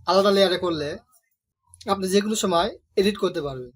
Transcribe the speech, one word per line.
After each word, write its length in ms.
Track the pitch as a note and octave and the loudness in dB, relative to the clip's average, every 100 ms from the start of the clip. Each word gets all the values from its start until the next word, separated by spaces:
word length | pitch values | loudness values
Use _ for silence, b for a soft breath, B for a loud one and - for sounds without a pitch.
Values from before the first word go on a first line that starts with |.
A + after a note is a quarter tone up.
| - | 0
আলাদা 200 | F#3 G3+ G3 | 2 4 4
লেয়ারে 220 | F#3+ F3 | 2 2
করলে 240 | F3+ D#3+ D3 F#3+ _ _ _ _ _ _ _ - A3+ | -2 -4 -6 -10 _ _ _ _ _ _ _ -12 -6
আপনি 140 | G3 F#3 | -4 0
যে 60 | G3 | 0
কোনো 120 | G#3 G#3+ | 0 -2
সময় 240 | G3 E3+ G3 - _ - | 0 2 0 -4 _ 0
এডিট 160 | G3 G#3 | 0 0
করতে 180 | F#3 F3 C#3+ | -4 -4 -8
পারবেন। 260 | C3 B2 | -10 -14